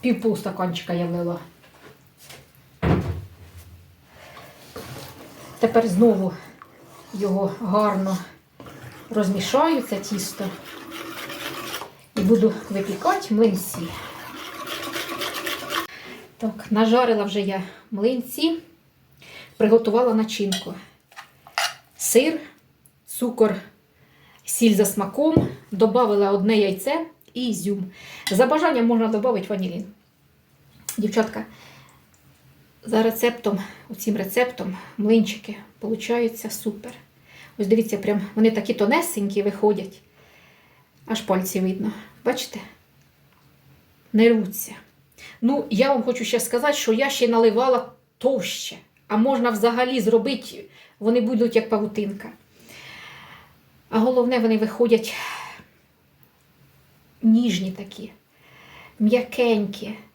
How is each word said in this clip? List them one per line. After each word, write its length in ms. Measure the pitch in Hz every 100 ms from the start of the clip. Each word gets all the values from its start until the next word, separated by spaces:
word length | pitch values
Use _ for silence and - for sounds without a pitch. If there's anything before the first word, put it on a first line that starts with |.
пів 200 | 247 226
полстаканчика 720 | 226 190 202 185 180 170 -
я 120 | 170 170
влила. 340 | 175 170 170 - - - _ - - _ _ - - - _ _ _ - - - - - - - - - - - _ _ - - - - - - - - - - - - - - -
Тепер 280 | 226 233 226
знову 460 | 180 233 190 185 - - - - - - - -
його 380 | 196 202 190 196 -
гарно 560 | 214 208 208 190 190 180 - - _ _ - - - - -
розмішаю, 720 | 214 190 190 - 262 320 294
це 140 | - 196
тісто, 520 | - 196 - - 190 - - - - - - - - - - - - - - - - 220
і 60 |
буду 320 | 190 220 214 - -
випікати 640 | 196 202 190 339 392 -
млинці. 540 | 214 226 180 - - 170 - - - - - - - - - - - - - - - - - - - - - - - - -
Так, 260 | 220 - -
нажарила 540 | 208 220 240 240 214
вже 180 | 202 202
я 220 | 190 190 185 - _
млинці, 680 | 196 220 254 - - 320 330 - _ _ _ _ _ - - - -
приготувала 560 | 214 226 226 226 254
начинку. 600 | 220 220 - 202 185 - 185 - _ _ - - _ - - - - _ -
Сир, 420 | - 233 302 320 - _ _ _ _ _ -
цукор, 500 | - 233 - 214 185 - _ _ _ _ _ _ _ -
сіль 300 | - 233 196
за 100 | 202
смаком, 640 | 208 190 - 311 320 - - -
добавила 600 | 190 214 226 233 202 196
одне 260 | 196 196 220
яйце 480 | 196 185 - 320 330 _ _
і 160 | 240 247
ізюм. 360 | 185 175 202 185 - - - -
За 140 | 190 254
бажанням 400 | 311 330 262 233
можна 220 | 233 220
добавити 400 | 214 254 208 -
ванілін. 380 | 196 180 175 190 - _ _ _ _ _ _ _ _ - -
Дівчатка, 480 | 208 233 220 214 - - - - - _ _ _ _ _ _ _ _ _
за 200 | 226 220
рецептом, 560 | 226 226 240 233 208 190 - - -
оцім 280 | 226 226 202
рецептом 600 | 190 240 247 - 190 - - -
млинчики 580 | 208 226 - - - 208 - _
получаються 720 | 214 220 - 240 226 226 214
супер. 420 | - 220 202 247 - - _ _ - - -
Ось 100 | 196
дивіться, 300 | 226 220 202
прям 240 | 202 208 190 214
вони 160 | 220
такі 220 | 220 -
тонесенькі 680 | 226 202 311 - 220 202 202
виходять. 600 | 202 202 214 185 - - _ _ _ _ _ _ _ _ _ _ -
Аж 160 | 220
пальці 380 | - 185 185 190
видно. 320 | 185 190 214 - - -
Бачите? 360 | - 269 - 208 - - _ _ _ _ _ _ _ _ _ _ _ _ _
Не 160 | 214 233
рвуться. 460 | 220 190 - - - - _ _ - - -
Ну, 240 | 233 285 -
я 240 | 202 269
вам 100 | 262
хочу 220 | 247 240 226
ще 140 | 233
сказати, 340 | - 240 294
що 200 | 294 -
я 160 | 220 277
ще 180 | 269 240
наливала 640 | 233 226 214 262 240 - - _ _
товще. 600 | 262 254 175 - - - _ _ _
А 100 | 214
можна 320 | 254 262 240
взагалі 500 | 214 233 226 254 262
зробити, 680 | 202 226 220 254 - - - - - _
вони 220 | 208 240
будуть 340 | 220 240 233 226
як 140 | 220
павутинка. 600 | 214 208 - 202 - - - _ _ - - - - - - - - - _ _ _ _
А 100 | 220
головне, 400 | 240 254 240 247
вони 180 | 226 220
виходять 560 | 214 - 240 226 - - - - - - - _ _ _ _ _ _ _ _ _ _ _ _ _ _ _
ніжні 500 | 226 220 240 180 190
такі, 400 | 196 196 - 220 - _ _ _ - - - - _
м'якенькі. 920 | 214 240 247 - 240 214 202 - 208 214 -